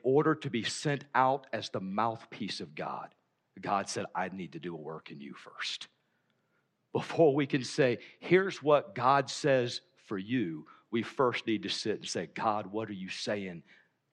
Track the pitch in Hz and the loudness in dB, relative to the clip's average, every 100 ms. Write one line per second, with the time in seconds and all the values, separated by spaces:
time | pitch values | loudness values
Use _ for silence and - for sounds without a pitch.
0 | 123 139 156 151 143 117 101 - 151 139 | 4 4 4 2 0 -2 -2 -2 -2 -2
1 | - 123 131 135 - 110 - 113 95 101 | 0 2 4 2 -4 -8 -6 -6 -4 0
2 | 117 113 - - 95 - 85 78 73 67 | 0 -2 -10 -10 -10 -10 -10 -8 -8 -8
3 | - _ _ _ _ - 95 101 98 110 | -12 _ _ _ _ -10 -2 0 0 -4
4 | 98 - 92 95 82 82 87 80 76 80 | -4 -4 -4 -6 -10 -10 -8 -8 -10 -12
5 | - 78 69 - - - - - - _ | -12 -14 -14 -16 -16 -10 -8 -8 -12 _
6 | _ _ _ _ _ _ _ _ _ 113 | _ _ _ _ _ _ _ _ _ -6
7 | - - 160 139 139 143 117 - 131 117 | 0 6 6 6 2 0 0 2 2 2
8 | - - - 180 190 - 139 143 - - | -6 -12 4 4 4 0 4 4 4 2
9 | 123 139 135 - 151 131 120 - - _ | 4 4 2 0 4 4 2 -4 -12 _
10 | - 98 101 127 90 78 - - _ 117 | -8 -6 -2 0 0 -4 -12 -20 _ -2
11 | 104 - 127 117 - 107 95 - 110 98 | 0 2 2 2 0 0 -2 -4 -2 -4
12 | - 107 82 - 110 104 95 107 107 98 | -4 -6 -6 -2 0 0 -2 -6 -6 -8
13 | 95 - - 104 95 85 - - _ _ | -8 -6 -4 -4 -6 -10 -16 -20 _ _
14 | _ | _